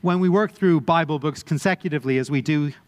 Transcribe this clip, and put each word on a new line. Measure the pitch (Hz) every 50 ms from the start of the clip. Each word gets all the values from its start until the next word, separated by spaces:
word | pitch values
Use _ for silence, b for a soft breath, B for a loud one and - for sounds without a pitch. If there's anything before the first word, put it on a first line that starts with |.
When | - 175 175 180
we | 185 185
work | 175 202 214 196 -
through | - 196 185 170 156
Bible | 123 - 165 165 165 147 156 147
books | 131 156 139 - -
consecutively, | - 165 139 - 190 185 - - 180 151 147 123 131 131 131
as | 123 127 147
we | 139
do, | 120 - 156 147 147 143 131 B B